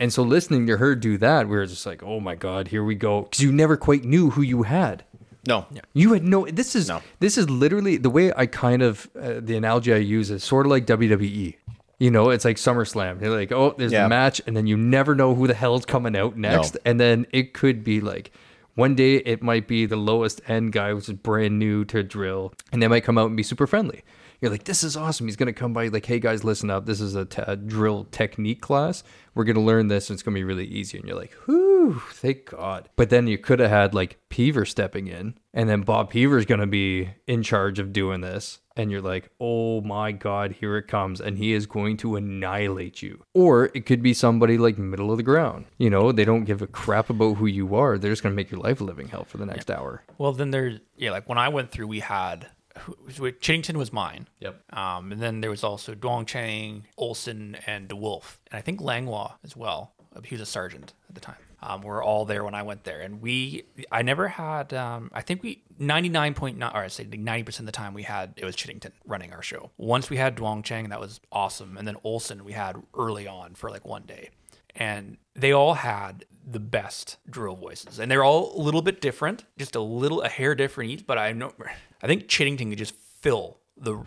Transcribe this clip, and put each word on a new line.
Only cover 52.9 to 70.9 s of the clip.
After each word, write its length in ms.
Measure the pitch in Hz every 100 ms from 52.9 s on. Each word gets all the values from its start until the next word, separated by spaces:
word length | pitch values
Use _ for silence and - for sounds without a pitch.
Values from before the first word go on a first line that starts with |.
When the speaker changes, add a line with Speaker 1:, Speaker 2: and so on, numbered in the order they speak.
| - -
Speaker 3:
so 120 | 131 131
Chiddington 460 | 123 - 165 160 160
was 180 | 120
mine. 340 | 110 90 - - _
Speaker 1:
Yep. 200 | 95 92 _ -
Speaker 3:
Um, 340 | 95 90 92
and 120 | 104
then 180 | 117 110
there 80 | 110
was 160 | 104
also 300 | 110 101 -
Duongchang, 880 | 107 123 120 113 127 113 107 107 104 104 -
Olsen, 580 | 120 110 - 110 107 107 -
and 220 | 104 95
DeWolf. 480 | 101 107 98 - - _
And 80 | 107
I 20 |
think 220 | 127 190
Langlois 500 | 135 120 127 107 107 -
as 140 | 156 120
well. 380 | 113 - - _ _
Uh, 60 | -
he 120 | 117
was 80 | 120
a 40 | 107
sergeant 460 | - 92 76 71 _ _
at 60 |
the 60 | -
time. 140 | - - _ _
Um, 180 | - 98
we 60 | 104
were 140 | 104
all 240 | 107 107 107
there 180 | 104
when 100 | 101
I 80 | 104
went 220 | 104 104
there. 160 | - 76
And 220 | 92 104
we, 420 | 113 127 131 143 - - -
I 120 | 113
never 260 | 123 143 190
had, 460 | 175 156 156 139
um, 360 | 131 123 120 117
I 80 | -
think 200 | - 180
we, 200 | 233 - _ -
ninety-nine 560 | 143 156 175 165 147
point 240 | 139 135 113
nine, 120 | 120
or 60 | 107
I 40 | 95
say 160 | -
ninety 380 | 104 107 110 117
percent 180 | 113 - 110
of 0 |
the 100 | 107
time 180 | 104
we 80 | 101
had, 320 | 104 104 92 -
it 80 |
was 100 | 95
Chiddington 380 | 90 - 95 85 - -
running 260 | 101 87
our 100 | 85
show. 280 | - - - -
Once 320 | 110 123 -
we 80 | 131
had 180 | 131 117
Duongchang, 540 | 110 107 104 113 110